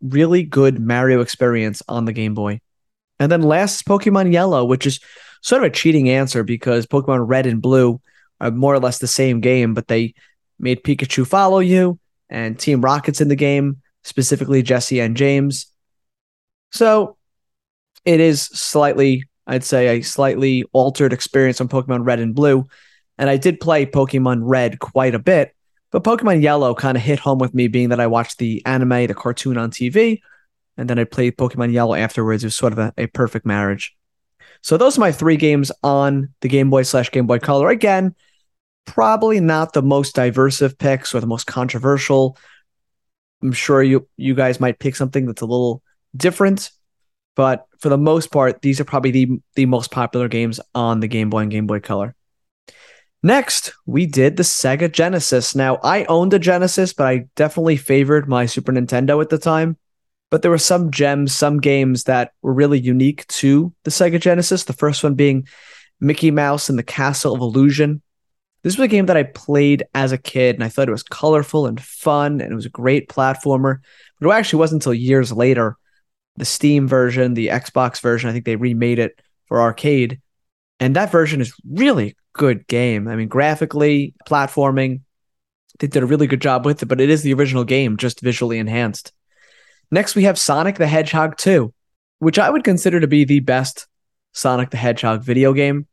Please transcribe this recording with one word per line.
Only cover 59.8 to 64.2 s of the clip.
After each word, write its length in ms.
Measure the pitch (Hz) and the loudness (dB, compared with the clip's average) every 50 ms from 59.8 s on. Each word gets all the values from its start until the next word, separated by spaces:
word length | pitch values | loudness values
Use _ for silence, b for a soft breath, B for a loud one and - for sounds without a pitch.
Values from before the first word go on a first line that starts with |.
| _ _ _ _ _ _ _ _ _ _ | _ _ _ _ _ _ _ _ _ _
But 120 | - 160 - | -2 0 2
there 80 | 180 170 | 2 2
were 60 | 160 | 2
some 340 | - - 180 180 175 156 135 | 2 2 2 0 0 -2 -2
gems, 420 | 135 143 143 143 143 143 135 135 | 0 0 0 0 0 -2 -2 -2
some 240 | - 151 147 147 147 | 0 0 0 0 0
games 460 | 135 147 139 139 135 131 127 120 - | 2 2 2 2 2 0 0 0 -2
that 280 | - 131 123 120 - _ _ | -2 0 0 -2 -4 _ _
were 140 | - 135 131 | -6 -2 0
really 240 | 131 143 143 143 135 | 2 2 2 2 2
unique 480 | 123 123 127 131 131 139 147 143 - | 2 0 2 2 2 0 0 -2 -8
to 480 | - - - - 135 139 143 160 175 - _ - | -12 -6 -2 2 4 4 4 2 0 -6 _ -10
the 80 | 165 | -6
Sega 300 | - - 185 175 165 170 | 0 0 2 2 2 2